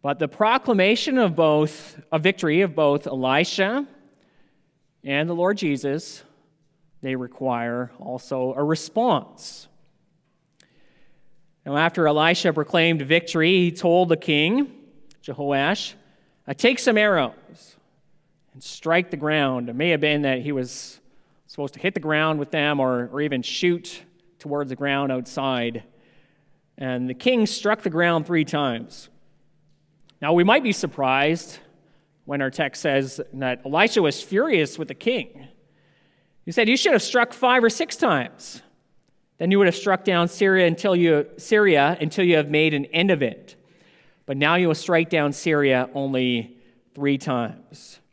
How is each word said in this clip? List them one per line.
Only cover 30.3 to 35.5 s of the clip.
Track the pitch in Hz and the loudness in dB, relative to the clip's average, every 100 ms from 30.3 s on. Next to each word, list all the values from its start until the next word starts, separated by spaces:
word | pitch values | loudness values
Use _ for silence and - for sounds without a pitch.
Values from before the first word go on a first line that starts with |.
we | 175 | 2
might | 180 262 | 4 4
be | 247 | 2
surprised | 190 165 - 135 135 147 165 - - - _ _ _ _ _ - | -2 -4 -2 0 2 2 -2 -6 -20 -20 _ _ _ _ _ -10
when | 139 | -6
our | 135 | -4
text | - 143 - | -4 -6 -4
says | 160 135 135 - - | 0 0 -2 -8 -12
that | 131 131 123 135 | -6 -6 -4 -2
Elisha | 151 220 226 | 2 4 4
was | 160 135 | 2 0
furious | - 196 311 202 143 - | -4 -2 2 2 0 -4
with | 151 | -12
the | |
king. | 135 226 247 120 143 135 | -6 -4 -4 -8 -16 -20